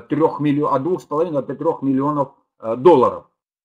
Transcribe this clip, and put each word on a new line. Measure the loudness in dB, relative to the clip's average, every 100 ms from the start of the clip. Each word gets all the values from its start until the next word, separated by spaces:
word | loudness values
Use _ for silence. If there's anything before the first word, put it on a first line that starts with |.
| -4
трех | -2 0 0
миллио-, | -2 0 0
от | -2
двух | -2 -6
с | -4
половиной | -4 -2 -4
до | -6
трех | -6 -4 -2
миллионов, | -2 -2 -2 -2 -4 _ _ _
э, | -8 2
долларов. | 6 6 6 0 -12 _ _ _